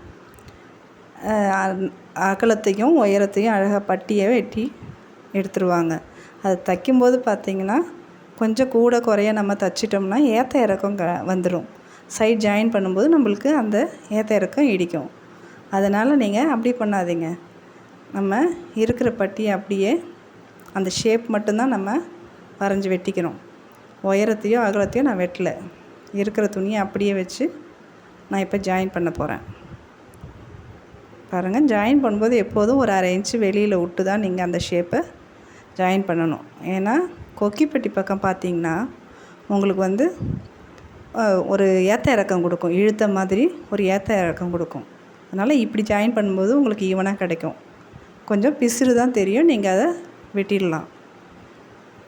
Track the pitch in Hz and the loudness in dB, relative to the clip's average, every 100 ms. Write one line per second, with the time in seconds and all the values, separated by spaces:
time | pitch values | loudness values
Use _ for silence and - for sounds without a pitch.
0 | - - - - - - - - - - | -20 -20 -20 -20 -20 -20 -20 -20 -20 -20
1 | - - 202 214 196 190 190 185 190 - | -20 -10 -2 0 2 0 0 -2 -6 -8
2 | - - 190 196 233 220 214 196 247 330 | -14 -2 0 2 2 2 0 0 4 4
3 | 208 202 196 196 226 208 196 202 202 185 | 4 4 2 2 2 2 2 0 0 -4
4 | - 208 190 247 208 214 262 - - - | 0 0 2 2 0 -6 -6 -8 -18 -20
5 | - - - 196 190 196 180 175 165 160 | -20 -20 -6 -4 -4 0 2 2 0 -2
6 | - - - - 196 180 - 180 - 254 | -8 -20 -20 -6 -2 0 0 -2 2 4
7 | 247 254 240 202 - 190 190 254 349 - | 4 4 0 -2 -2 -4 0 0 -2 -8
8 | - - - - 220 220 262 233 240 233 | -20 -20 -20 -4 -2 0 2 4 4 4
9 | 233 202 214 214 202 202 190 - 214 196 | 2 2 2 0 -2 0 -2 -2 -2 -2
10 | 190 233 285 220 269 285 214 190 202 202 | 0 2 2 2 0 2 2 0 -2 -2
11 | 170 175 160 185 175 170 - - - - | -2 -2 -2 0 0 -2 -6 -16 -20 -20
12 | - - 220 226 208 202 226 240 190 185 | -14 0 2 2 2 2 2 0 0 2
13 | 285 330 220 202 277 302 220 208 339 - | 4 4 4 0 0 0 2 0 -2 -6
14 | - 214 214 214 185 - 285 185 170 160 | -6 -4 0 0 0 2 2 2 0 -4
15 | 127 - - - - - - 196 202 202 | -8 -14 -20 -20 -20 -20 -6 0 2 2
16 | 247 294 214 208 311 240 247 240 214 196 | 2 2 2 0 0 0 0 0 -2 0
17 | 175 170 165 175 - - - - - - | -2 -2 -4 -8 -12 -20 -20 -20 -20 -20
18 | - 196 196 208 349 339 - 220 226 233 | -10 -4 -2 2 0 -2 -8 -2 -2 0
19 | 247 233 190 - 214 190 196 196 196 339 | -2 0 -2 -2 -2 -2 -2 0 0 0
20 | - - - - - - - 196 185 - | -4 -16 -20 -20 -20 -20 -10 -4 -4 0
21 | 226 226 233 208 214 214 262 220 202 269 | 2 2 0 -2 0 0 0 0 -2 -4
22 | 349 - - - - - 196 196 190 185 | -6 -14 -20 -20 -20 -6 -2 -2 0 -2
23 | 185 190 170 - - - - - - - | -2 -4 -4 -8 -16 -20 -20 -20 -20 -6
24 | 196 196 214 214 208 233 214 202 196 240 | 0 2 2 0 0 2 2 0 0 0
25 | 285 190 180 185 175 - - - - - | 0 0 -4 -2 -4 -4 -12 -18 -20 -20
26 | - 202 202 214 208 196 196 214 196 196 | -10 -4 -2 0 -2 -2 -2 -2 -2 -2
27 | 202 196 185 - 311 - - - - - | 0 0 -4 -4 -4 -6 -16 -20 -20 -20
28 | - - - 196 190 202 185 185 190 175 | -20 -20 -8 -4 -2 -4 -2 -2 -2 -4
29 | 170 165 147 98 - - - - - - | -4 -4 -6 -6 -12 -18 -20 -20 -20 -20
30 | - - - - - - - - - - | -20 -20 -20 -20 -20 -20 -20 -20 -20 -20
31 | - - - 180 185 226 294 214 214 285 | -20 -20 -8 -6 -2 2 2 2 2 2
32 | 247 208 220 240 233 220 208 269 226 190 | 2 0 2 2 0 0 2 2 2 2
33 | 180 185 202 240 196 202 208 185 175 - | 2 0 -2 0 0 2 0 0 -2 -2
34 | 185 208 196 180 180 175 - 175 175 269 | -2 -2 -2 -2 -2 -2 -2 -2 0 -2
35 | 349 - - - - - - - 185 190 | -4 -12 -20 -20 -20 -20 -18 -2 0 0
36 | 196 165 165 143 - - 170 190 202 285 | 0 0 -2 -4 -8 -14 -6 -4 0 0
37 | 359 - - - 208 208 302 - 214 202 | -2 -8 -20 -4 -4 0 0 0 -2 -4
38 | 190 196 196 185 180 170 170 165 240 - | -2 -2 -2 -2 -2 -2 -2 -2 -6 -10
39 | - - - - - 202 196 190 190 202 | -20 -20 -20 -20 -4 0 2 0 0 0
40 | 330 - - - - - - - - - | 0 -2 -6 -6 -10 -20 -20 -20 -20 -20
41 | - 233 220 185 - 196 196 185 185 233 | -10 -2 2 2 2 2 4 4 2 2
42 | 285 226 190 185 170 175 170 180 208 214 | 2 2 2 0 0 -2 0 2 2 2
43 | 214 190 190 190 330 - - 202 190 196 | 0 0 0 2 2 0 -6 -2 0 0
44 | 196 208 170 165 180 175 160 - - - | 0 0 0 -2 -4 -4 -6 -8 -14 -20
45 | - - - 190 226 294 214 214 208 208 | -20 -20 -10 -2 2 2 2 -2 0 0
46 | 220 226 202 190 196 285 254 208 190 190 | 2 0 0 0 2 2 2 0 -2 0
47 | 196 202 180 165 170 - - - - - | -2 -2 -4 -4 -6 -10 -18 -20 -20 -20
48 | - - - 208 247 294 240 233 254 240 | -20 -20 -4 0 0 2 0 2 2 4
49 | 247 233 190 226 330 233 196 190 311 349 | 2 0 0 4 4 4 2 2 2 -2
50 | - - - 202 196 202 180 160 - - | -10 -20 -8 -6 -2 0 0 -4 -8 -18
51 | - - - - - - - - - - | -20 -20 -20 -20 -20 -20 -20 -20 -20 -20